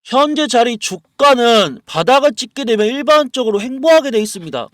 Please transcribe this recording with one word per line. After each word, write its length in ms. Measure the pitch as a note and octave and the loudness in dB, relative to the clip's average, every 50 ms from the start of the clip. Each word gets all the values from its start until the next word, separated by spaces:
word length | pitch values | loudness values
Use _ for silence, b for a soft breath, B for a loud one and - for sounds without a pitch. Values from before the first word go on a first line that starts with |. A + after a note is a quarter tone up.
| _ | _
현재 440 | - A#3+ C4+ D4 D4+ D4+ D#4 D4+ A#3 | -4 0 0 0 0 0 -2 -4 0
자리 300 | B3 A#3 A#3 B3 A#3 G#3+ | 2 0 0 0 -2 -6
주가는 1040 | - - F#3+ F3 _ _ _ - C#4 C#4+ C4+ B3 A#3+ A#3+ A#3 G#3+ F#3+ D3+ B2 - _ | -8 -10 -10 -12 _ _ _ 2 4 4 4 4 4 2 4 2 2 0 -4 -10 _
바닥을 480 | - - D#3 E3 G3+ C4 C#4 C#4 D4 A3 | -8 -6 -4 2 2 2 4 4 0 -2
찍게 320 | - B3 A3+ - C#4 C#4 | -2 -12 -12 -10 -8 -4
되면 220 | A#3 A3+ G#3 G#3+ A3 | -2 0 0 0 -2
일반적으로 720 | C4 C#4 D4 C#4+ D4+ D4+ D4 B3 - C4 B3 A3 G3+ G3+ | -2 -4 0 2 2 2 2 -2 -4 -4 -4 -2 -2 -4
횡보하게 500 | G#3 B3+ C4 C4+ C4+ E4 D#4+ D#4+ C#4 C#4 | -4 -6 -8 -4 2 4 4 4 2 0
돼 80 | A#3 G#3+ | -2 -2
있습니다. 500 | G#3+ G#3+ - G3 E3+ D#3 C3+ B2 A2+ - | -4 -4 -8 -12 -14 -10 -8 -8 -10 -10